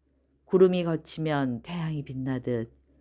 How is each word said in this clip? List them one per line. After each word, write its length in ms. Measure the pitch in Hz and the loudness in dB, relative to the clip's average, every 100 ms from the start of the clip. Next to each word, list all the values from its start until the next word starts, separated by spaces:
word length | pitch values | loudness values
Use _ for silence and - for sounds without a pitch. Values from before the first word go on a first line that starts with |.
| _ _ _ _ | _ _ _ _
구름이 400 | _ 185 185 180 | _ 6 6 6
걷히면 800 | 170 160 - - 156 147 135 120 | 0 -4 -6 -6 -2 0 0 -4
태양이 420 | - 175 160 151 | -8 -6 -4 -6
빛나듯 680 | 139 131 131 131 123 120 117 - _ _ | -6 -6 -4 -4 -2 -2 -4 -12 _ _